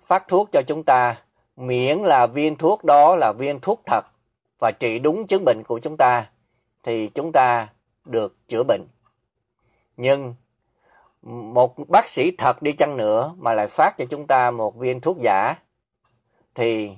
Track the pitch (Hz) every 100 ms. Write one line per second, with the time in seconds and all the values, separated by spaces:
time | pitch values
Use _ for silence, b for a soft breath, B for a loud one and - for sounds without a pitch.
0 | - 185 - 185 208 147 131 156 151 127
1 | 123 117 _ _ _ - 127 123 127 165
2 | 196 135 120 139 156 151 160 214 156 147
3 | 151 180 117 107 139 139 185 226 - 110
4 | - _ _ _ _ _ 113 104 120 113
5 | 143 185 208 196 131 110 117 117 147 156
6 | 127 120 107 _ _ _ _ _ - 113
7 | 107 - 165 147 127 120 107 _ _ _
8 | - 113 104 - _ 113 131 101 - _
9 | _ _ _ _ _ _ _ _ _ -
10 | 123 139 131 123 _ _ _ _ _ _
11 | _ _ 117 117 110 123 127 - 143 185
12 | - - 160 180 131 - 147 147 147 135
13 | 107 110 143 175 120 110 104 - 156 -
14 | 127 147 143 131 123 120 107 113 127 127
15 | 151 180 113 95 113 160 _ _ _ _
16 | _ _ _ _ _ - 117 110 104